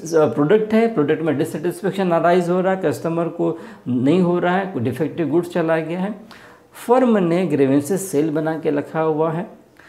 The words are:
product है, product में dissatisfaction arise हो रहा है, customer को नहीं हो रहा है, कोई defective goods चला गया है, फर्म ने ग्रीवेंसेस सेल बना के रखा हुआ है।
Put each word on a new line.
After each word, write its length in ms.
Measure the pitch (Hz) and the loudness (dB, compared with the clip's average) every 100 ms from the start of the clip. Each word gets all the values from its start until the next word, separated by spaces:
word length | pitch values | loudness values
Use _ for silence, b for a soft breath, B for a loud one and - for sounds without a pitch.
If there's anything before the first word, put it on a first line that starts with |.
| 160 | -2
product 600 | 156 151 - 147 214 214 | 2 2 2 2 2 4
है, 200 | 226 226 | 2 2
product 280 | 185 143 156 | 0 0 0
में 160 | 160 139 | 0 -2
dissatisfaction 720 | 160 165 170 170 196 190 185 | -2 -4 -6 -4 -6 -2 0
arise 380 | 165 165 180 170 | 2 4 2 2
हो 120 | 180 | 0
रहा 140 | 185 | 0
है, 80 | 190 | 0
customer 460 | 185 131 165 165 165 | -2 -2 -2 -2 -4
को 300 | 165 165 160 B B 127 | -2 -4 -4 B B -4
नहीं 320 | 123 131 180 | 0 2 4
हो 180 | 175 175 | 4 2
रहा 180 | 175 180 | 0 0
है, 100 | 143 | -2
कोई 160 | 135 | -4
defective 460 | 123 117 151 - 151 | -4 -2 -4 -2 0
goods 240 | 165 175 | 0 0
चला 260 | 180 165 160 | -2 0 0
गया 220 | 156 175 | -2 -4
है, 140 | 190 - - B B B B - - | -6 -8 -16 B B B B -14 0
फर्म 320 | 247 254 214 | 2 4 2
ने 280 | 170 175 185 | 2 0 0
ग्रीवेंसेस 640 | 147 135 143 143 190 - | 2 4 2 0 -4 -2
सेल 180 | 143 160 | -2 0
बना 280 | 151 156 160 | 0 -2 -4
के 120 | 160 | -2
रखा 300 | 143 143 160 | -4 -4 -2
हुआ 320 | 160 151 160 | -2 0 0
है। 180 | 160 214 - - _ | -2 -6 -12 -20 _